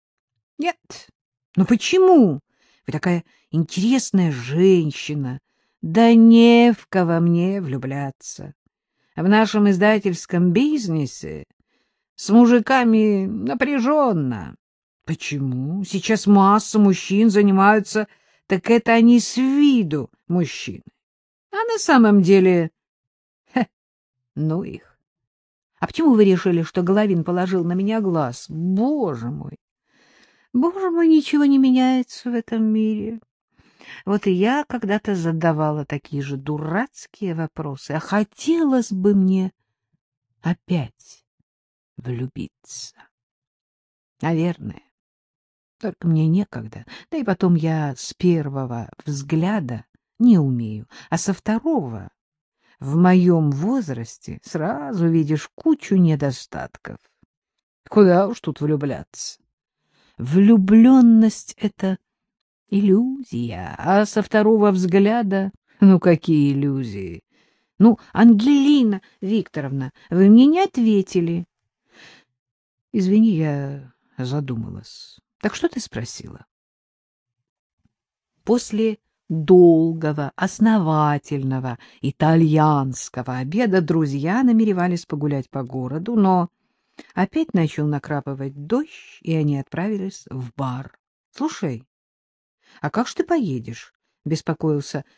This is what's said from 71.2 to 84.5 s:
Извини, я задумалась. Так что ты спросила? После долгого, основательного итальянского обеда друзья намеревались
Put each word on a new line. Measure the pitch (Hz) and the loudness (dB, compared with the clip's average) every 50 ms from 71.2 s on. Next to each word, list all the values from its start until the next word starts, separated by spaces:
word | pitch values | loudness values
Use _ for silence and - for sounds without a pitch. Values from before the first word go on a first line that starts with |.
| 170 165 170 170 175 - _ _ _ _ _ _ _ _ _ _ - - - _ _ _ _ _ _ _ _ _ _ _ _ _ _ _ - 220 | -2 -2 -4 -6 -8 -10 _ _ _ _ _ _ _ _ _ _ -20 -20 -20 _ _ _ _ _ _ _ _ _ _ _ _ _ _ _ -4 -2
Извини, | 185 185 202 214 220 226 | 0 2 2 2 4 2
я | 202 156 160 151 143 143 139 139 139 139 135 127 _ _ _ _ _ - | 2 0 -2 -2 -4 -4 -6 -8 -12 -14 -16 -20 _ _ _ _ _ -10
задумалась. | 127 123 131 151 143 131 127 113 110 92 90 95 104 - - - - - _ _ _ _ _ _ | -8 -6 -6 -6 -6 -6 -8 -8 -10 -10 -12 -16 -18 -20 -20 -20 -20 -20 _ _ _ _ _ _
Так | - 208 - | -6 -6 -4
что | - - 339 | -4 -6 -6
ты | - 254 | -6 -8
спросила? | - - - 110 113 - - - - - - - - _ _ _ _ _ _ _ _ _ _ _ _ _ _ _ _ _ _ _ _ _ _ _ _ _ _ _ _ _ _ _ _ _ _ _ _ _ _ _ _ | -12 -10 -10 -12 -12 -12 -12 -16 -18 -18 -20 -20 -20 _ _ _ _ _ _ _ _ _ _ _ _ _ _ _ _ _ _ _ _ _ _ _ _ _ _ _ _ _ _ _ _ _ _ _ _ _ _ _ _
После | - 220 247 - - - 208 220 226 214 - _ _ _ _ _ - | -2 -2 -2 -2 -4 -4 -4 -2 -4 -4 -6 _ _ _ _ _ -8
долгого, | 160 165 156 151 185 180 180 170 165 160 160 165 165 160 160 151 147 151 147 135 - - | -6 -4 2 6 8 8 8 8 6 6 2 0 -2 -4 -4 -6 -4 -6 -8 -10 -8 -6
основательного | 190 190 - - 311 - 220 214 175 156 156 156 151 147 147 143 - - 151 139 135 135 131 131 127 131 120 - _ - _ _ | -6 -6 -2 0 0 2 2 2 0 0 0 0 0 0 -2 -4 -6 -8 -8 -6 -4 -4 -6 -6 -6 -8 -10 -12 _ -20 _ _
итальянского | - 139 - - 156 151 160 160 165 156 151 156 151 156 151 143 135 135 127 - - - - 127 123 127 127 127 | -8 -8 -4 -2 0 2 2 4 2 2 2 2 2 2 2 0 -2 -4 -6 -10 -14 -14 -12 -12 -10 -10 -10 -10
обеда | 131 131 160 208 254 226 185 190 | -8 -6 -4 -4 -2 0 0 0
друзья | 170 147 165 165 160 143 135 143 139 165 190 247 269 | 0 0 0 -2 -2 -2 -4 -4 -4 -4 -2 0 2
намеревались | 247 | 2